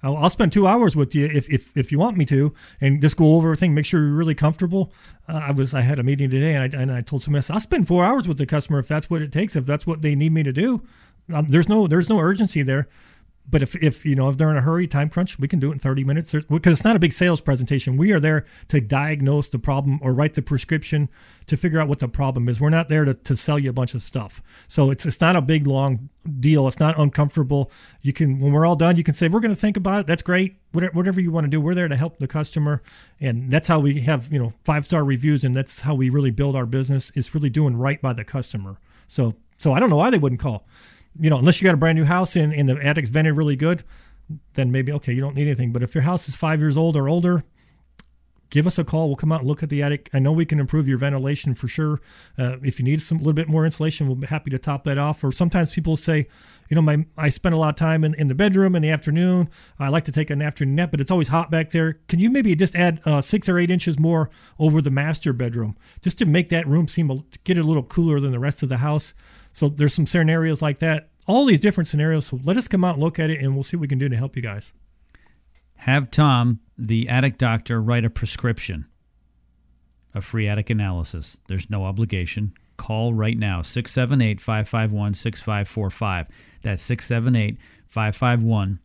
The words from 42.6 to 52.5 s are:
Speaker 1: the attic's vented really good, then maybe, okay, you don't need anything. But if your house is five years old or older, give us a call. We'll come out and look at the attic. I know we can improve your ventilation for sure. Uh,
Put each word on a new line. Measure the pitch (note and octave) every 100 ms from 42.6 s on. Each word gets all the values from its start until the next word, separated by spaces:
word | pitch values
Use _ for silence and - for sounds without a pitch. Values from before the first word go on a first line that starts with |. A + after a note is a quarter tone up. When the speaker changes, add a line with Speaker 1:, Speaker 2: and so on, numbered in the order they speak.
| C#3
Speaker 1:
the | C3
attic's | C#3 D3+ B2+
vented | C3+ D#3+ D3
really | D#3 C3+
good, | D3+ F3 - - - - - D#3 _
then | - B2+
maybe, | C3 C3
okay, | C#3+ -
you | A#2+
don't | C#3
need | C#3 D3
anything. | B2+ A#2+
But | A#2+
if | A#2+
your | D#3+
house | C#3+ F3 -
is | C3
five | D#3+ D#3
years | D3+ C#3+
old | E3 D3+
or | C3+
older, | E3+ F3 F3 - _ _ _ _ _ - _ _ _ _
give | C#3+
us | E3 E3+
a |
call. | D#3+ D#3+ D#3+
We'll | C3+
come | D#3
out | D#3+
and | C3
look | D3
at | D3+
the | C#3+
attic. | C#3+ D3 -
I | C#3
know | C3+
we | D#3+ D#3+
can | D3
improve | C3+ D3+ C#3
your | C3
ventilation | C#3 C3+ C3 D3 - B2
for | B2
sure. | - D#3 D3+ - - - -
Uh, | B2